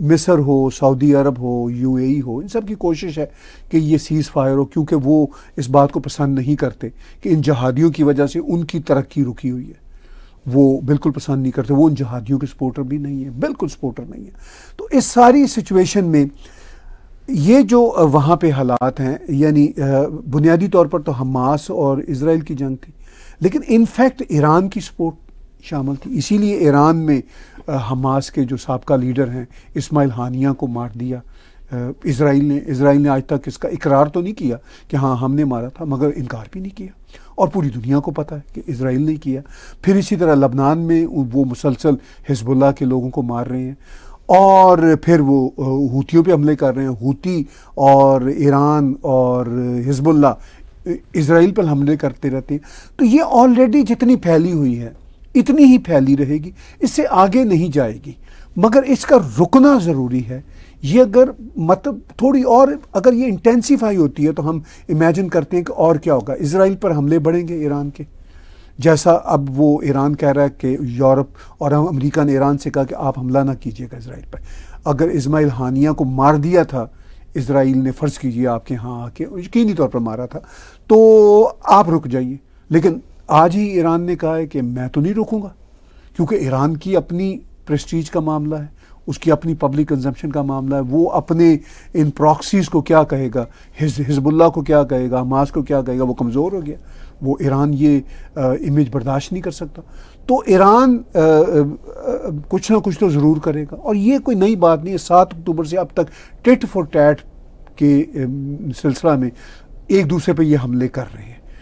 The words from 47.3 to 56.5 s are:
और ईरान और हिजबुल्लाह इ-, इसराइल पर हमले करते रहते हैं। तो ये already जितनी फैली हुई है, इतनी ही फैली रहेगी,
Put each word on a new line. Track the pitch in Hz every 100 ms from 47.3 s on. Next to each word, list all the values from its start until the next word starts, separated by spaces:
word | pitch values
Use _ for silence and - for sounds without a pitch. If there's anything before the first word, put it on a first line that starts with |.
| 175 139 - - -
और | 139 139 135 135 127 147
ईरान | 143 139 147 151 139 -
और | - 131 127 127 120 120 123 123 123
हिजबुल्लाह | 139 147 156 139 113 - - - - -
इ-, | 170 -
इसराइल | 175 147 170 180
पर | 196
हमले | 175 139 143 151
करते | 143 - 143
रहते | 131 -
हैं। | 143 - - - -
तो |
ये | 254 277
already | - 240 254 240 262 294
जितनी | 220 233 240 254
फैली | 175 165 170
हुई | 170 139
है, | 120 117 - - - - 262
इतनी | - 285
ही | 277 254
फैली | 254 156 135
रहेगी, | 139 139 151 160